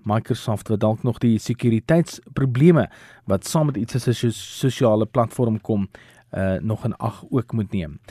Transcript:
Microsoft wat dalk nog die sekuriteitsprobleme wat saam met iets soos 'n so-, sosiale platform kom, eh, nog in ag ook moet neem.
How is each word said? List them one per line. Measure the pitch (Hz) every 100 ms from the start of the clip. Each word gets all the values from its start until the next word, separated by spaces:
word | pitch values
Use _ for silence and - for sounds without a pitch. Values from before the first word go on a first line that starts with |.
Microsoft | 107 107 - 120 - 104 -
wat | 107
dalk | 107 110
nog | 127 113
die | 120 110
sekuriteitsprobleme | - 120 120 113 - 165 165 - - - 135 123 160 165 90 - - - -
wat | 190 -
saam | 165 151
met | 139
iets | 123
soos | 127 127
'n |
so-, | 117 123 - - - 135
sosiale | - 120 107 110
platform | 127 113 - 120 110
kom, | - 107 95 - - - _
eh, | 95 95 95
nog | 107 107
in | 117 -
ag | 110 - -
ook | 135 -
moet | 117 101
neem. | 101 80 - -